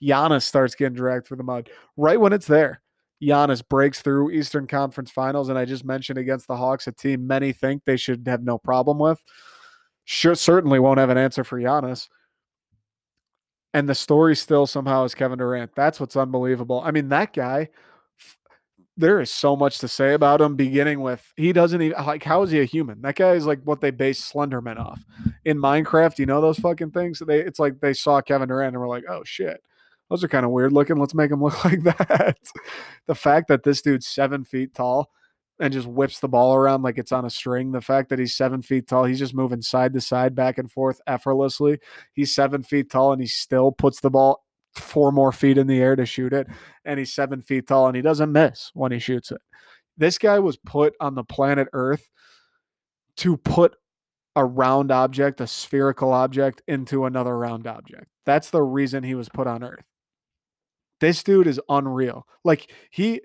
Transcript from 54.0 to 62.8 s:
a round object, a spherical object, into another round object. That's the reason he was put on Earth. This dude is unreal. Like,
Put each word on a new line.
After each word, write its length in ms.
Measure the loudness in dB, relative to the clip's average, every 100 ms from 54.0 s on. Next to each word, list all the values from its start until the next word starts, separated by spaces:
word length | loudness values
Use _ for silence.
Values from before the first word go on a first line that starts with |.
| _ _ _ -2
a 80 |
round 480 | 0 2 2 2 2
object, 480 | 2 0 0 -2 -2
a 60 | -10
spherical 640 | -10 -4 0 0 0 0
object, 500 | 2 0 0 -2 -4 -8
into 360 | -8 -4 -4
another 320 | -4 -4 -4 -4
round 300 | -6 -8 -12
object. 400 | -14 -18 -20 -20 _
That's 260 | 0 0 2
the 120 | 0
reason 400 | 0 0 -2 -4
he 140 | -6 -8
was 120 | -8
put 200 | -6 -6
on 160 | -6
Earth. 200 | -10 -18 _ _ _ _ _ _ _ _ _ _ _ _
This 240 | 0 0
dude 240 | 2 4 4
is 120 | 0 -2
unreal. 580 | -2 -2 -4 -4 -6 -16 _
Like, 260 | 0 0 -2 -20